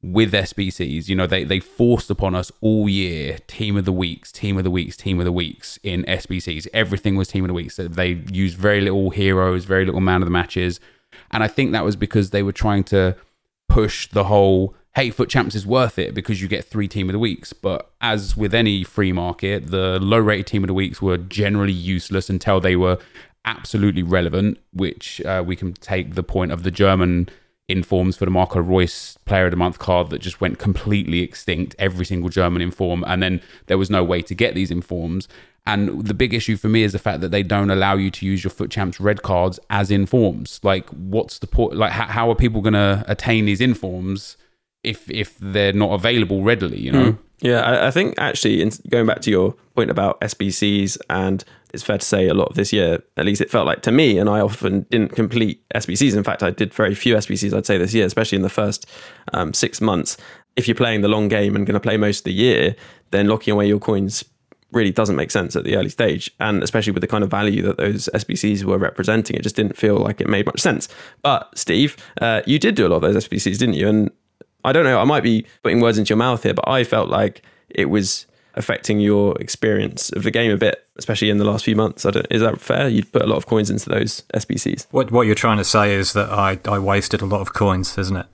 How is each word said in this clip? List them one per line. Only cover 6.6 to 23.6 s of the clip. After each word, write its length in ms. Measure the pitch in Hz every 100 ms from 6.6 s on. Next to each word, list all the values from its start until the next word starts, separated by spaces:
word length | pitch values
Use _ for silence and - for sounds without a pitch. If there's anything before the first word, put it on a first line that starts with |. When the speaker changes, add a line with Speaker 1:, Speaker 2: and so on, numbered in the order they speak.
| 80
Speaker 1:
Everything 440 | 113 101 95 104 98
was 100 | 92
team 160 | 98
of 60 | 92
the 40 |
weeks. 220 | 87 85 -
So 120 | 87
they 360 | 82 90 87 78
used 260 | 95 95 87
very 240 | 101 104
little 280 | 98 98 95
heroes, 560 | 90 98 92 92 92 92
very 180 | 95
little 160 | 92 92
man 220 | 92 92
of 40 | 90
the 60 |
matches. 480 | 87 85 - 90 87 _ _ _ - _
And 120 | 110
I 60 | 110
think 240 | - -
that 100 | 107
was 120 | 87 98
because 340 | 101 110 95
they 140 | 101
were 100 | 98
trying 320 | 98 107 101 95
to 300 | 101 92 92 _ _ _ _ _
push 400 | - 107 - -
the 160 | 104 98
whole, 500 | 104 98 95 95 - _ -
"Hey, 140 | 131
foot 180 | 107 127
Champs 280 | 135 117 104
is 100 | 98
worth 340 | 127 110 -
it 140 | 85
because 280 | - - 101
you 60 | 95
get 160 | 104
three 240 | - 107 101
team 220 | 107 92
of 40 |
the 60 | 98
weeks." 320 | 113 90 -
But 400 | - 98 90 - _
as 380 | 120 110 98 -
with 160 | 104
any 300 | 113 110 101
free 280 | 90 - 95
market, 600 | 90 87 85 98 101 67
the 280 | 92 92 92
low-rated 480 | 98 113 107 104 98
team 160 | 104
of 40 | 95
the 60 |
weeks 280 | 95 95 -
were 160 | 95 90
generally 560 | 90 104 101 104 98
useless 560 | 92 87 95 - 95 -
until 320 | 95 - 95
they 140 | 90 90
were 220 | 92 90 - - - _
absolutely 600 | 113 113